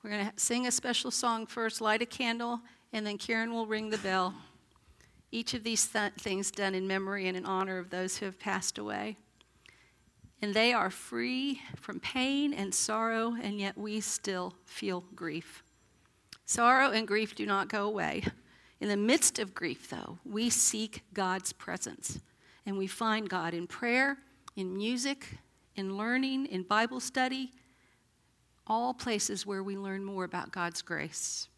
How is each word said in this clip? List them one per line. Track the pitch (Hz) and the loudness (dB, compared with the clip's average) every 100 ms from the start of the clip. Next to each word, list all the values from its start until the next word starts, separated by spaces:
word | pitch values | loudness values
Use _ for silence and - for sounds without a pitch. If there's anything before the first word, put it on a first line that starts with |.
We're | 220 | -4
gonna | 208 202 - | -2 -2 0
sing | - 240 247 | 0 2 2
a | |
special | 247 254 240 254 | 0 2 0 0
song | - 247 226 220 | 0 2 0 -2
first, | - 226 - | -2 -2 0
light | 220 214 | 2 2
a | 240 | 2
candle, | - 240 233 240 233 - - _ | -2 0 0 -2 -4 -8 -20 _
and | 226 | -4
then | 208 208 | -2 -4
Karen | - 226 226 | 0 0 2
will | 233 220 | -2 -2
ring | 214 220 | -2 0
the | 214 | -2
bell. | 196 190 185 - - - _ _ - - - - _ | 2 2 2 -2 -16 -20 _ _ -20 -20 -20 -20 _
Each | 226 226 | -4 -2
of | 240 | -2
these | 220 220 - | 0 2 2
th-, | 214 202 - | 2 0 -2
things | 214 190 196 | -2 0 -2
done | - 196 190 | 0 0 0
in | 190 | 0
memory | 190 190 202 185 | 0 0 -2 0
and | 185 | -2
in | |
honor | 185 190 190 185 | 0 0 0 -2
of | 180 | -4
those | 180 185 - | -4 -2 -2
who | 202 | -6
have | 185 | -6
passed | - 185 - - | -2 0 -2 -4
away. | 107 104 214 208 _ _ _ _ - - - _ _ _ - _ | -4 -4 -4 -8 _ _ _ _ -20 -20 -20 _ _ _ -20 _
And | 208 | 0
they | 202 233 | 4 6
are | 233 185 | 6 2
free | - - 233 240 254 277 262 - | -2 -6 -2 0 0 0 -4 -6
from | - - 196 | -12 -10 -8
pain | - 254 254 277 294 | -4 0 2 4 2
and | 285 196 | 0 -2
sorrow, | 190 - 220 226 226 233 233 | 0 0 2 2 2 0 -2
and | 208 208 | -4 -2
yet | 196 196 | -4 -4
we | 208 214 | -4 -2
still | 202 - - 185 180 180 | -2 -2 -2 -2 -4 -8
feel | - - 202 180 180 - | -16 -6 -2 -2 -6 -8
grief. | 170 151 - - - _ _ _ _ _ _ - - | -6 -6 -8 -18 -20 _ _ _ _ _ _ -18 -2
Sorrow | - 240 262 269 | 6 8 8 8
and | 220 220 | 4 4
grief | 208 214 | 2 2
do | - 208 | -2 2
not | 196 196 | 2 2
go | 220 | 0
away. | 208 208 78 76 - - - - - _ | 0 0 -2 0 -2 -6 -20 -20 -20 _
In | 208 | 0
the | 202 | 2
midst | 214 294 - 240 | 6 6 6 2
of | 202 | -4
grief, | - 165 120 - | -4 -4 -4 -8
though, | - - 175 - | -10 -10 -12 -6
we | 208 233 | 0 2
seek | - - 214 220 - - | 4 4 2 -4 -6 -10
God's | - 190 185 - | -2 0 0 -4
presence, | - - 107 - - - - - _ - - - | -8 -6 -4 -6 -6 -8 -8 -12 _ -20 -14 -6
and | 196 | -2
we | 190 | -2
find | - 226 214 208 | 0 2 2 0
God | 185 165 | -2 -2
in | 170 175 | -4 -6
prayer, | - 240 247 269 277 - _ - - | -4 2 4 4 0 -10 _ -14 -6
in | 185 185 | -4 -2
music, | 214 247 269 277 - - _ _ _ | 0 0 0 -4 -8 -14 _ _ _
in | - 190 196 | -6 -4 -2
learning, | 220 254 262 262 269 | 0 2 2 0 0
in | 185 | -2
Bible | 185 208 233 254 | 2 4 4 0
study, | - - 254 262 262 - - _ _ _ _ _ _ _ _ _ - | -4 0 0 0 -6 -10 -20 _ _ _ _ _ _ _ _ _ -2
all | 220 247 | 0 2
places | 247 247 208 - 196 202 | -2 0 0 0 -2 -4
where | 190 | -4
we | 190 196 | -4 -4
learn | 196 190 | -4 -4
more | 196 196 | -4 -4
about | 180 180 - | -4 -4 -6
God's | 190 170 165 | -2 -2 -2
grace. | - 160 160 - - - - | -4 -4 -4 -6 -6 -6 -8